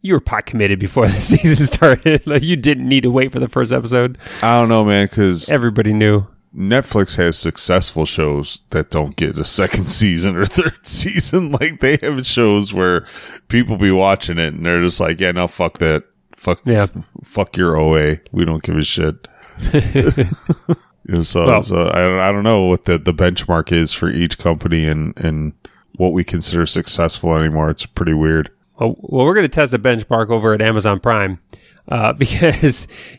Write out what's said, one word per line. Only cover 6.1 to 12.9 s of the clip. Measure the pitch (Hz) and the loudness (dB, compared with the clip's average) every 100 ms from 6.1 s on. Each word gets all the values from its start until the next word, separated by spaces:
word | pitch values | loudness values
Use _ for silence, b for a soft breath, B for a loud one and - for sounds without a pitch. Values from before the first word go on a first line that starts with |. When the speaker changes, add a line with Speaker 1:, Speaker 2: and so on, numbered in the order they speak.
| 104 98 _ _ - | 2 0 _ _ -8
Speaker 2:
Netflix | 98 127 131 104 95 - | 0 0 2 0 0 0
has | 85 80 | 0 0
successful | 85 - - 90 85 80 78 | -4 -4 0 0 0 -4 -4
shows | - 76 73 71 - _ | -2 -2 -2 -6 -12 _
that | 78 76 | -6 -2
don't | 78 73 - | -4 -4 -4
get | 73 73 | -4 -4
a | |
second | 80 - 170 - 95 | -4 -2 0 -2 -2
<laughs> | |
season | - 104 82 95 90 | 0 0 0 -2 0
or | 98 | 0
third | - 160 - - | 0 -2 -6 -6
season. | - 180 196 - 185 165 | -4 -2 -4 -2 -2 -2
Like, | 143 160 151 | -2 -4 -2
they | 131 151 | 0 0
have | 135 135 127 | -2 -4 -4
shows | - 113 104 101 | -2 0 0 0
where | 98 90 | -2 0